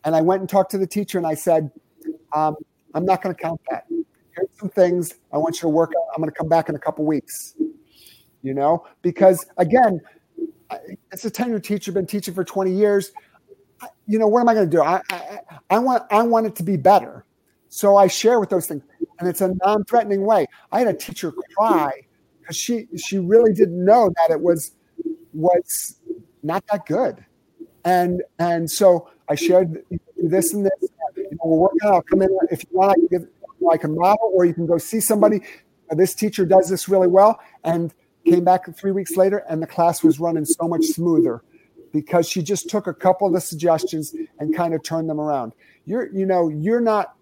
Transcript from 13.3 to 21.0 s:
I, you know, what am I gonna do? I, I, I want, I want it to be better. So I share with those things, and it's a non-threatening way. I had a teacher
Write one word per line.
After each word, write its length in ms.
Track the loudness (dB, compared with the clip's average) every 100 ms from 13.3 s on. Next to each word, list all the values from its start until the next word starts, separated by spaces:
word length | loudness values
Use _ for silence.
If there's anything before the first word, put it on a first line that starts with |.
| _ _ -20 _ _
I, 60 | -20 _ -4
you 140 | 0
know, 80 | 2
what 140 | 4
am 80 | 4
I 40 |
gonna 120 | 2 2
do? 160 | 2
I, 200 | 2 0 -4
I, 300 | -10 -8 -16 -20 -20 _
I 100 | 0
want, 240 | 2 -2 0
I 100 | 0
want 240 | 2 0 0
it 80 | -6
to 60 |
be 120 | -4 2
better. 480 | 6 4 2 -18 _ _ _ _ _
So 260 | -2 4 6
I 120 | 6
share 340 | 4 2 2
with 80 | 0
those 180 | -4 -4
things, 160 | -10 _ _ -12 -6
and 100 | -6
it's 100 | -2
a 160 | -2 0
non-threatening 640 | 0 0 0 0 0 -2 2
way. 220 | 2 0 _ _
I 60 | -2
had 100 | 0
a 40 |
teacher 380 | -2